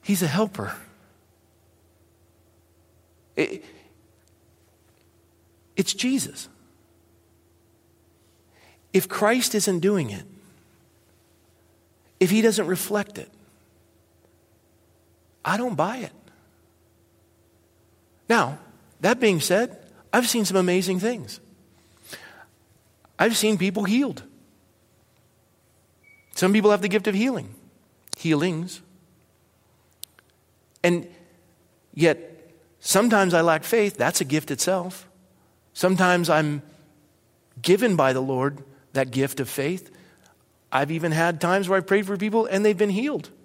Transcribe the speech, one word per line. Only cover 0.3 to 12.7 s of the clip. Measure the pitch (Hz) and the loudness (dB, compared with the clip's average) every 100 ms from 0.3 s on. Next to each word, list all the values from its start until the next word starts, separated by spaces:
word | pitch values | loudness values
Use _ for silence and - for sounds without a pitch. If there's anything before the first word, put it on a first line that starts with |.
| 151 220 - 101 - - _ _ _ _ _ _ _ _ _ _ _ _ _ _ _ _ _ _ _ _ _ _ _ _ - | -2 -2 -4 -10 -10 -18 _ _ _ _ _ _ _ _ _ _ _ _ _ _ _ _ _ _ _ _ _ _ _ _ -4
It, | 156 - - - _ _ _ _ _ _ _ _ _ _ _ _ _ _ _ _ _ _ _ - | -4 -4 -16 -20 _ _ _ _ _ _ _ _ _ _ _ _ _ _ _ _ _ _ _ -6
it's | 190 | -4
Jesus. | - 247 269 - - - _ _ _ _ _ _ _ _ _ _ _ _ _ _ _ _ _ _ _ _ _ _ _ _ | -2 -2 -2 -4 -10 -18 _ _ _ _ _ _ _ _ _ _ _ _ _ _ _ _ _ _ _ _ _ _ _ _
If | 190 - | 0 0
Christ | - 208 247 233 | 0 2 2 0
isn't | 214 202 180 | 0 0 0
doing | 180 202 123 | 0 0 -2
it, | 101 - - - _ _ _ _ _ _ _ _ _ _ _ _ _ _ _ _ _ | -8 -14 -20 -20 _ _ _ _ _ _ _ _ _ _ _ _ _ _ _ _ _
if | 185 | 2
he | 208 | 4
doesn't | 220 208 | 4 2
reflect | 165 | -2